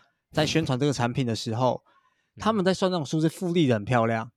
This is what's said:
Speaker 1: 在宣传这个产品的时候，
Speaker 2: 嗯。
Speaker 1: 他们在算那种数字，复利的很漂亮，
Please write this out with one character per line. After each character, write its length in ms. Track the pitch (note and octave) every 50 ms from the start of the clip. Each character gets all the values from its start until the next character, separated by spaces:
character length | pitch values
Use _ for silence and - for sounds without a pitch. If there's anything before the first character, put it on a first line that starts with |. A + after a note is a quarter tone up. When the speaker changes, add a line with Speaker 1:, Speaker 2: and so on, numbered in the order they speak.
| _ _ _ _ _ _
Speaker 1:
在 140 | - D#3 D#3
宣 200 | - - D#3 D#3+
传 140 | - C3 A#2+
这 60 | C#3+
个 80 | D3 B2+
产 180 | - A#2 A#2+
品 140 | B2 C#3 C3
的 100 | A#2 A2
时 200 | - - A#2 A2
候， 280 | A#2 B2+ B2 - - - _ _ _ _ _ _ _ _ _ _
Speaker 2:
嗯。 40 | -
Speaker 1:
他 120 | - G#3+ A3+
们 100 | G3+ F3
在 100 | F#3+ F#3
算 180 | - G3 F#3
那 60 | F#3
种 80 | E3+ C#3
数 140 | - D#3+ D#3
字， 100 | D#3 D#3+
复 240 | - - F#3+ E3+ E3+
利 140 | E3 D#3
的 80 | B2+ A#2
很 100 | G#2 G2+
漂 200 | A2 B2+ A#2+ A2+
亮， 260 | A2+ A2+ A2+ A2+ - -